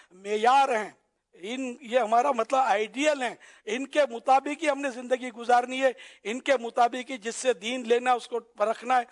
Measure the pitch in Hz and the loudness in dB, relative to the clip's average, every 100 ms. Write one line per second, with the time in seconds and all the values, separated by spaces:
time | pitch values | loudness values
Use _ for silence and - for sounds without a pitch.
0 | _ 185 196 214 226 269 277 226 190 - | _ -16 -6 0 4 4 4 0 -4 -10
1 | _ _ _ 190 185 254 262 240 240 247 | _ _ _ _ -10 -8 -8 -10 -2 0
2 | 214 233 285 254 - 262 254 202 220 214 | 2 2 2 0 0 0 2 2 0 0
3 | 302 294 240 175 - - - 240 269 302 | 0 0 -2 -6 -16 -20 -8 -6 -2 0
4 | 277 233 - 269 285 294 302 277 285 240 | 0 0 2 4 2 -2 -2 -2 -4 -6
5 | 247 254 254 226 233 247 247 262 269 - | -4 -4 -4 -10 2 2 2 0 -2 -2
6 | - - 196 247 - 254 233 254 240 254 | -10 -14 -8 -6 0 0 0 0 0 0
7 | 233 262 208 214 254 226 214 254 226 240 | -8 -8 -8 -4 -2 -2 -4 -6 0 0
8 | 247 240 - 233 220 - 214 220 233 254 | 2 -2 -2 -10 -10 -4 -2 -2 0 0
9 | 233 | -2